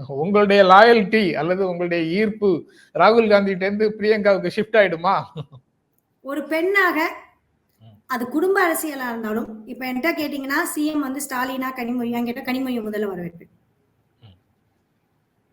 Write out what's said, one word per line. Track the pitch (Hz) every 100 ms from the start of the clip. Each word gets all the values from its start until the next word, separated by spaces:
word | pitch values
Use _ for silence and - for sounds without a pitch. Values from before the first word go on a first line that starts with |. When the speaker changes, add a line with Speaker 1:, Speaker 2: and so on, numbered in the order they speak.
| 131
Speaker 1:
உங்களுடைய | 139 175 208 208 202
லாயல்டி | 185 190 233 233 185 226 190
அல்லது | 139 160 185 190
உங்களுடைய | 175 175 170
ஈர்ப்பு | 160 185 214 220 202 160 - _ _
ராகுல் | 156 185 233 220
காந்திகிட்ட | 202 196 185
இருந்து | 190 208 214 214
பிரியங்காவுக்கு | 214 214 202 190 175 214
ஷிஃப்ட் | 208 220
ஆயிடுமா? | 190 165 175 175 135 160 - 131 _ _ _ _ _ _
Speaker 2:
ஒரு | 269 294
பெண்ணாக, | 285 311 359 403 359 302 339 - - _ _ _ _ _
Speaker 1:
ம். | - - -
Speaker 2:
அது | 247 247
குடும்ப | 302 370 392
அரசியலா | 349 311 320 269 254
இருந்தாலும், | 233 220 220 - - -
இப்ப | 254 254
என்கிட்ட | 254 320 330
கேட்டீங்கன்னா, | 285 277 269 294
சி | 339 311 302
எம் | 302
வந்து | 262 269
ஸ்டாலினா | - 254 262 262 254 254
கனிமொழியான்னு | 233 247 233 240
கேட்டா, | 240 254 262
கனிமொழியை | 254 254 240
முதல்ல | 214 208 208
வரவேற்பேன். | 180 170 - - _ _ _ _ _ _ _
Speaker 1:
ம். | 107 90 _ _ _ _ _ _ _ _ _ _ _